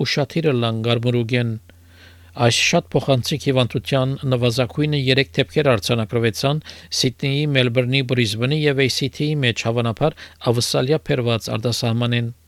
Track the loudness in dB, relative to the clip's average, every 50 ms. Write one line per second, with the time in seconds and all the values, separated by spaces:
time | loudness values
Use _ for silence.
0 | -4 -2 0 -2 -2 -2 -2 -2 0 0 0 2 0 0 -2 -2 0 0 0 2
1 | 0 0 0 0 0 0 0 0 0 -2 -4 -6 -10 -18 -20 -20 -20 -20 -20 -20
2 | -20 -20 -20 -20 -20 -18 -4 2 2 2 2 2 0 2 2 0 0 0 -2 -2
3 | 2 2 0 0 0 -2 -6 -2 -2 0 2 2 2 0 -2 -6 -4 -2 0 0
4 | 0 -2 -4 -4 -2 -2 0 2 2 0 2 0 -2 -2 0 -2 0 0 0 0
5 | 2 2 2 2 2 0 0 -2 -2 0 0 2 2 4 2 2 2 0 0 0
6 | -2 -2 -2 0 0 0 0 0 -2 -2 -2 -2 -6 -10 -16 -20 -14 -8 -4 -2
7 | -2 -2 -2 -2 -4 -2 0 0 0 2 2 2 2 2 2 0 0 2 0 0
8 | 0 2 2 2 2 0 0 -2 -2 -2 0 0 2 2 2 2 0 0 0 -2
9 | -4 -4 -4 -4 -2 -2 0 0 0 0 0 0 -2 -2 -2 0 0 -2 0 0
10 | 0 0 0 -4 -12 -20 -20 _ -2 0 0 0 0 0 0 0 0 0 0 -2
11 | 0 -2 -2 0 0 0 -2 -2 -2 -4 -6 -4 -2 -2 -2 -2 -2 -2 0 0
12 | 0 0 0 -2 -2 -4 -8 -12 _